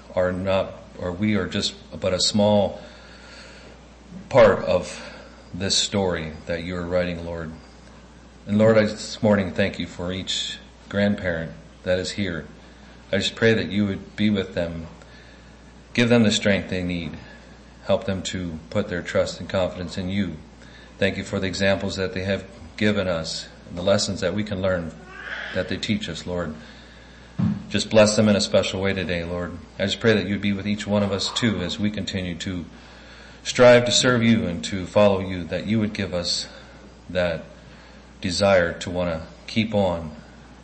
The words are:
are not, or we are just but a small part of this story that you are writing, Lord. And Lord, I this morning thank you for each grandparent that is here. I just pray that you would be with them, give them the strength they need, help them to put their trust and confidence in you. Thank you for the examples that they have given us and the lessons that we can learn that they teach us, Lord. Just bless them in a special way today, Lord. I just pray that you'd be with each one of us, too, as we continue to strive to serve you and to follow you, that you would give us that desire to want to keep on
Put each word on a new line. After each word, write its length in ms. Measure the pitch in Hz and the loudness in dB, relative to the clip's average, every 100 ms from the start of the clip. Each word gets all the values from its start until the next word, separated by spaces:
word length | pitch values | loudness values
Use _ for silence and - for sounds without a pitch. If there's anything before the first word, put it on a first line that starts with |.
| - 92 | -6 -2
are 160 | 92 | 0
not, 420 | 92 95 95 90 - - - | 0 0 0 0 -8 -18 -10
or 120 | 90 | -8
we 240 | 87 107 104 | -2 0 2
are 120 | 87 | 0
just 280 | 101 - - - 82 | -4 -4 -8 -14 -6
but 120 | 92 | -2
a 60 | 90 | 0
small 640 | - 104 104 104 92 - - - - - - - - - - - - - - - - | 2 4 4 4 2 -2 -14 -20 -20 -20 -20 -20 -20 -20 -20 -20 -20 -20 -20 -18 2
part 340 | 135 107 90 - | 8 8 8 2
of 420 | 90 - - - - - - - | 0 -2 -10 -14 -16 -20 -20 -16
this 220 | 90 95 - | -6 -2 0
story 560 | - 101 95 85 80 80 - | 0 0 0 -2 -6 -10 -8
that 160 | 85 | -6
you 120 | 85 90 | -6 -6
are 120 | 87 | -2
writing, 360 | 90 90 85 | 0 0 -4
Lord. 280 | 85 85 78 80 - - - - - - - - - | -8 -8 -10 -12 -20 -20 -20 -20 -20 -20 -20 -18 -2
And 100 | 104 | 4
Lord, 200 | 110 110 | 6 6
I 60 | 107 | 4
this 360 | - - - | -2 -10 -2
morning 300 | 110 101 90 | 2 4 2
thank 260 | 80 95 - | -2 -2 -2
you 80 | 87 | -10
for 260 | - 87 | -8 -6
each 460 | 92 92 - - - - - - | -6 -4 -6 -6 -10 -18 -20 -6
grandparent 600 | 98 101 101 92 82 80 - - - | 0 2 2 -2 -4 -6 -10 -20 -10
that 160 | 90 92 | -2 -2
is 120 | 85 | -2
here. 340 | - 95 80 - - - - - - - | -4 -4 -4 -10 -18 -20 -20 -20 -20 -4
I 60 | 98 | -2
just 180 | 92 - | -2 2
pray 180 | 113 | 4
that 140 | 107 82 | 4 2
you 180 | 95 101 | 0 0
would 300 | 92 - - | -2 -8 -2
be 160 | 107 | 2
with 240 | 101 92 92 | 2 0 -4
them, 320 | 85 82 80 - - - - - - - - - - | -4 -6 -12 -16 -20 -20 -20 -20 -20 -20 -20 -20 -6
give 160 | - 120 | 0 4
them 140 | 120 | 6
the 80 | 107 | 6
strength 380 | - 107 95 90 | 4 2 2 0
they 140 | 92 | -4
need, 340 | 90 87 80 - - - - - - - - | -2 -4 -6 -10 -16 -20 -20 -20 -20 -16 -2
help 200 | 95 - | 0 0
them 180 | 95 | -4
to 340 | - 95 87 80 - | -4 -6 -6 -8 -4
put 180 | 104 101 | -4 -2
their 140 | 87 | -4
trust 380 | 80 98 87 - | -2 0 0 -4
and 80 | 90 | -4
confidence 500 | 95 90 92 87 - | -2 -2 -4 -8 -6
in 120 | 92 | -4
you. 280 | 98 92 78 - - - - - - | -2 -4 -6 -14 -20 -20 -20 -20 -2
Thank 200 | 98 92 | -2 0
you 60 | |
for 160 | 98 101 | -4 -2
the 80 | 95 | -2
examples 480 | 90 98 95 98 92 | 0 2 2 -2 -4
that 160 | 92 | -4
they 100 | 95 | -4
have 220 | 95 95 - - - - | -2 -4 -6 -16 -18 -2
given 300 | 107 104 92 | 0 2 0
us 400 | 82 80 - - - - | -2 -4 -10 -12 -18 -14
and 80 | 87 | -4
the 60 | |
lessons 380 | 92 104 - 92 | 2 2 0 -2
that 120 | 90 | -4
we 100 | 98 | -2
can 180 | 107 95 | -4 -4
learn 300 | 95 90 82 - - - - - - | -2 -2 -4 -12 -18 -16 -12 -12 -6
that 140 | 95 92 | -6 -4
they 100 | 92 | -6
teach 300 | - 101 - | -2 -2 -2
us, 180 | 80 - | -8 -6
Lord. 300 | 90 80 - - - - - - - - - - - - | -6 -6 -8 -16 -20 -20 -20 -20 -20 -12 -2 -2 -2 -4
Just 200 | 101 - | -4 2
bless 260 | 110 104 - | 6 6 6
them 140 | 107 | 4
in 60 | 98 | 4
a 60 | |
special 400 | - 98 - 95 | 4 2 0 -2
way 120 | 98 | -2
today, 300 | 92 85 87 | -2 -2 -4
Lord. 280 | 85 87 85 87 - - | -4 -6 -8 -10 -14 -6
I 80 | 98 | -4
just 140 | - | 2
pray 140 | 117 | 2
that 140 | 107 90 | 4 2
you'd 140 | 98 | -2
be 120 | 101 | -2
with 140 | 98 101 | -2 -2
each 200 | 104 101 | -4 0
one 160 | 104 | 0
of 80 | 101 | 0
us, 180 | 98 - | -2 -4
too, 300 | - 117 92 | 0 0 0
as 160 | 87 - | -4 -2
we 140 | 104 | -4
continue 440 | 104 87 98 90 82 | -4 -6 -4 -6 -6
to 300 | 98 90 - - - - - - - - | -6 -8 -10 -16 -20 -20 -20 -20 -20 -12
strive 420 | - - 123 120 120 | -6 8 10 10 8
to 60 | |
serve 320 | - 131 123 | 4 4 4
you 220 | 113 113 90 | 6 4 2
and 180 | 87 - | -4 -6
to 200 | 98 85 | -6 0
follow 340 | 107 104 95 | 4 4 4
you, 240 | 95 90 82 | -2 -6 -4
that 220 | 90 98 | -6 0
you 120 | 110 | 0
would 140 | 104 | 0
give 200 | 104 92 | -2 -4
us 340 | 87 87 - - - - - - - - | -4 -2 -4 -6 -14 -20 -20 -20 -20 -6
that 340 | 87 87 80 - - - - - - - - | -2 0 -2 -8 -18 -20 -20 -20 -20 -20 -10
desire 540 | 95 87 98 95 85 | -6 2 4 6 4
to 160 | 78 - | -2 -6
want 200 | 90 87 | -4 -2
to 120 | 80 85 - - | -4 -8 -16 -6
keep 260 | 120 107 | -2 0
on 380 | 104 95 85 80 - - - - - | 2 0 0 -6 -14 -20 -20 -20 -20